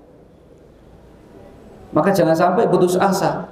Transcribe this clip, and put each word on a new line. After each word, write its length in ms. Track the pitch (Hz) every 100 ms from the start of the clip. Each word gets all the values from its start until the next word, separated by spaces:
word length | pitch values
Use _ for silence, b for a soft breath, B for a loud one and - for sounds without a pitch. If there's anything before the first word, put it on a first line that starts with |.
| - - - - - - - - - - - - - - - - - - -
Maka 240 | 151 185 185
jangan 160 | 160
sampai 320 | 160 185 185
putus 320 | 180 185 180 180
asa. 480 | 190 185 156 - -